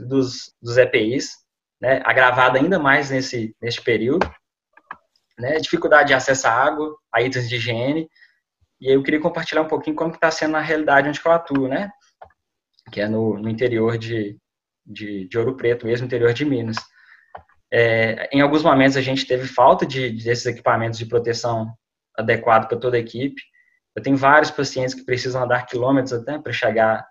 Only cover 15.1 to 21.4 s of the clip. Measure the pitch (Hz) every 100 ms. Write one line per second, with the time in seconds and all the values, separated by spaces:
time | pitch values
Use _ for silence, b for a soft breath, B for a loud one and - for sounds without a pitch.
15.1 | 101 90 117 120 131 117 120 113 123 127
16.1 | 123 117 120 151 120 113 110 - B B
17.1 | B B B B _ - 117 117 113 113
18.1 | - - 139 143 151 160 135 135 135 127
19.1 | 135 - 127 127 - 131 180 151 131 127
20.1 | 110 113 120 123 117 131 117 113 113 113
21.1 | 117 117 113